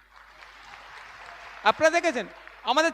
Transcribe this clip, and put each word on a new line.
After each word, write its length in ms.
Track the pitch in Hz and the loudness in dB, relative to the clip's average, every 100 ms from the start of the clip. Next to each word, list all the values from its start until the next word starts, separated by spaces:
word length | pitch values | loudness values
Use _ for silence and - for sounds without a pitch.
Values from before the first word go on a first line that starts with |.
| _ - - - - - - - - - - - - - - - | _ -20 -20 -20 -20 -20 -20 -20 -20 -20 -20 -20 -18 -18 -18 -2
আপনারা 280 | 208 226 320 339 | 0 4 4 4
দেখেছেন, 280 | 339 247 175 - - - | 2 0 -4 -12 -20 -8
আমাদের 280 | - 262 330 | -2 2 2